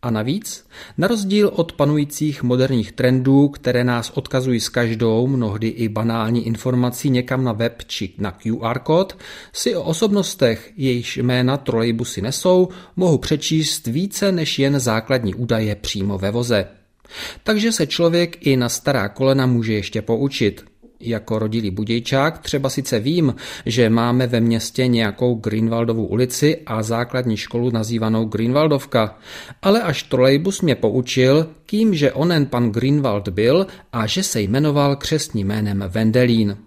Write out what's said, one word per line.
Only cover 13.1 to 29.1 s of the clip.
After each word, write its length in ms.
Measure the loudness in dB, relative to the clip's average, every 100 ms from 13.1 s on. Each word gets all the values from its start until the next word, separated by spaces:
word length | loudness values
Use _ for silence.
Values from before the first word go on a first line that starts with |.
| 2
přečíst 680 | 2 -2 0 0 0 -2 -4
více 440 | -2 -2 -2 0
než 280 | 0 -2 0
jen 200 | 2 2
základní 560 | 2 -2 0 0 0 -4
údaje 400 | -2 0 0 -4
přímo 420 | -6 -4 -2 -2
ve 140 | -2
voze. 340 | -2 0 0 0 -10 _ _ _ -14 -14 -10
Takže 280 | -2 2 2
se 160 | 0 -2
člověk 600 | 2 2 2 0 -2 0
i 100 | 2
na 120 | 2
stará 400 | -2 -2 0 -2
kolena 360 | 0 2 4 4
může 280 | 2 2
ještě 280 | 0 -2 -6
poučit. 640 | -2 0 0 2 0 0 -16 _ -20 _ -6
Jako 340 | -6 -2 -2
rodilý 320 | 0 -2 -4
Budějčák 680 | -4 -2 -2 0 0 0 -2
třeba 320 | -6 -2 -2
sice 300 | -4 -2 -2
vím, 360 | 0 2 2 0 -10 -10 -4
že 240 | 2 4
máme 380 | 4 2 2 2
ve 120 | 2
městě 480 | 2 2 -2 -2 2
nějakou 480 | 2 2 0 0 0
Grünwaldovou 680 | -2 0 0 0 0 0 0
ulici 520 | 0 0 2 0 0 -4
a 180 | -4
základní 540 | -2 -2 -2 -2 -2 -2
školu 340 | -4 -2 0
nazývanou 540 | -2 -2 -2 0 0 0
Grünwaldovka, 920 | 0 2 2 2 2 0 0 0